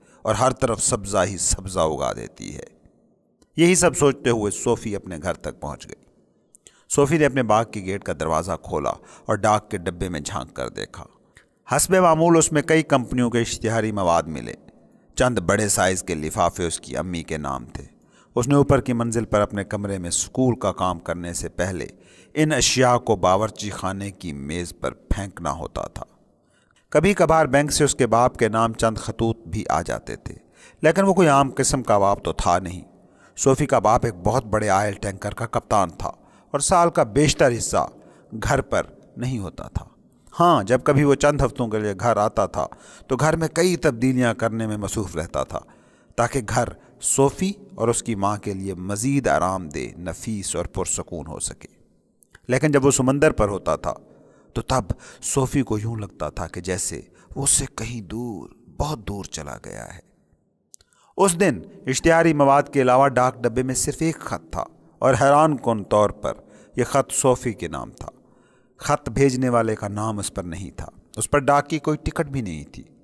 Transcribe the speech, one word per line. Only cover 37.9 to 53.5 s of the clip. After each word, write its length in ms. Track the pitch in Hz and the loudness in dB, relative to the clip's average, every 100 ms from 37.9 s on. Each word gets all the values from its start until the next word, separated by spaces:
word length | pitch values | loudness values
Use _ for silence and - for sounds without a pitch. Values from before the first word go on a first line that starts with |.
| - - _ _ | -8 -20 _ _
घर 260 | 110 - 135 | -6 -2 -2
पर 540 | - 98 - - - - | 0 -2 -2 -10 -20 -10
नहीं 200 | 123 120 | -6 -6
होता 300 | 87 - - | -8 -10 -10
था। 220 | - - _ _ _ _ | -10 -12 _ _ _ _
हाँ, 320 | - 175 147 | 2 4 4
जब 180 | 98 123 | 4 2
कभी 220 | 147 143 | 4 4
वो 100 | 143 | 4
चंद 280 | 135 147 147 | 4 4 2
हफ्तों 260 | 123 - 117 | 0 -2 -4
के 100 | 107 | -2
लिए 160 | 107 | -4
घर 240 | 92 113 104 | -2 0 2
आता 280 | 107 - 92 | 2 0 -2
था 220 | - - - - - - | -2 -6 -8 -20 -18 -6
तो 80 | 127 | 0
घर 200 | 156 165 | 2 0
में 120 | 160 165 | -2 0
कई 200 | 180 160 | 0 2
तब्दीलियां 580 | 156 120 131 127 120 | 0 0 0 2 0
करने 320 | 107 113 113 110 | 0 -2 -2 -4
में 100 | 107 | -6
मसरूफ़ 400 | 98 113 90 80 | -6 -6 -6 -6
रहता 280 | 85 69 | -6 -4
था 200 | - - - _ _ _ _ - | -4 -8 -12 _ _ _ _ -2
ताकि 220 | 117 135 | -2 -2
घर 340 | 101 117 117 - _ _ | -2 -2 -2 -6 _ _
सोफी 540 | - - 139 - 190 202 - - | -2 2 2 0 -4 -6 -12 -4
और 120 | 113 | -2
उसकी 240 | 113 120 101 | -2 -4 -4
माँ 200 | 101 104 | -2 -4
के 160 | 104 | -6
लिए 200 | 95 95 | -8 -8
मज़ीद 540 | 90 92 104 131 139 107 | -8 -8 -4 -2 0 2
आरामदेह, 640 | 76 90 95 78 71 58 76 | 2 0 -4 -8 -10 -10 -10
नफीस 560 | 87 - 113 104 - 80 | -12 -10 -8 -8 -6 -6
और 100 | - | -6
पुरसकून 600 | 95 87 - - 82 76 | -6 -6 -6 -8 -10 -10
हो 120 | - | -10
सके। 280 | - - - _ _ _ _ _ _ - - | -10 -10 -20 _ _ _ _ _ _ -16 -4
लेकिन 220 | 127 156 | 0 2
जब 100 | 143 | 4
वो 80 | 139 | 4
समंदर 420 | 135 131 143 156 | 4 2 4 4
पर 160 | 123 | 4
होता 280 | 104 | 0